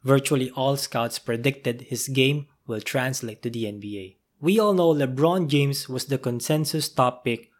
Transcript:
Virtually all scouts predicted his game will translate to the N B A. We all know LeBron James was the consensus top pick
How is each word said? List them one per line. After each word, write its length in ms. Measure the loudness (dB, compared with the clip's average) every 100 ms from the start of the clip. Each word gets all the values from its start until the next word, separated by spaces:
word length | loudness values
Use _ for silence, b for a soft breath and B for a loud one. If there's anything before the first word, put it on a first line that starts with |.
Virtually 460 | 2 2 4 0 0
all 260 | -2 0 0
scouts 420 | -2 -2 -2 -4
predicted 680 | -4 -2 -2 -2 -4 -6 -6
his 180 | -8 -2
game 400 | 2 2 2 -4 _ -8
will 160 | -6
translate 600 | -4 -2 -2 -4 -8 -8
to 60 | -8
the 180 | -4 -6
N 140 | -6
B 180 | -10 -10
A. 180 | -12 -18 _ _
We 220 | 2 4
all 140 | 4
know 180 | 4 4
LeBron 560 | 4 2 2 2 2 2
James 400 | 2 2 0 -6
was 160 | -6
the 140 | -4 -2
consensus 720 | -2 -4 0 0 0 -2 -2
top 340 | 2 2 2
pick 260 | -4 -4 -6 _